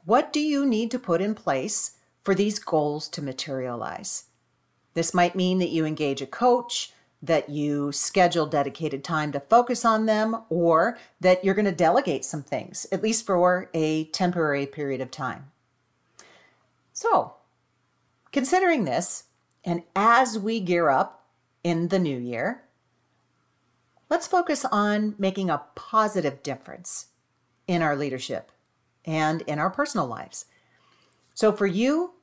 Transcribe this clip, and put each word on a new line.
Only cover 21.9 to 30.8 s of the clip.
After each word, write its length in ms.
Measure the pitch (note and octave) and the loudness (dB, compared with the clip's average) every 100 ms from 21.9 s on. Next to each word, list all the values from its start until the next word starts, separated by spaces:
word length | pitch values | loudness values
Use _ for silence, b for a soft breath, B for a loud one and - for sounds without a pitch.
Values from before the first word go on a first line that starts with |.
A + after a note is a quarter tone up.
| F#3+ | 0
new 180 | E3 C3 | 0 -2
year, 460 | A#2+ A#2 D#3+ B3 _ _ _ _ _ _ _ _ _ _ _ _ _ _ _ | -6 -4 -4 -6 _ _ _ _ _ _ _ _ _ _ _ _ _ _ _
let's 180 | F4 - | -2 2
focus 380 | F4+ F4 C#4+ | 0 2 -2
on 500 | - G#3 G#3 G#3 G#3+ G#3 | 0 0 2 0 -2 0
making 320 | F#3+ F#3+ F#3 | -2 0 -2
a 100 | D3 - | -2 -4
positive 680 | - - A3 G#3+ G3+ D3 C3+ | -20 0 2 2 0 -2 -4
difference 680 | - B2+ - - F3 - - _ _ _ _ _ - | -10 -10 -12 -12 -6 -6 -8 _ _ _ _ _ -2
in 160 | E3+ | 0
our 120 | D#3+ | 0
leadership 560 | C#3 C#3+ C3 - G2+ - _ _ _ _ _ | 0 -4 -6 -6 -8 -10 _ _ _ _ _
and 380 | - D#3 D#3 D#3+ | -6 0 0 0
in 160 | D3 D3+ | -4 -2
our 100 | E3+ | -2
personal 380 | F#3 D4 G3+ C3+ | -2 -4 -2 -4
lives. 400 | A2 - - - b b b | -6 -12 -14 -16 b b b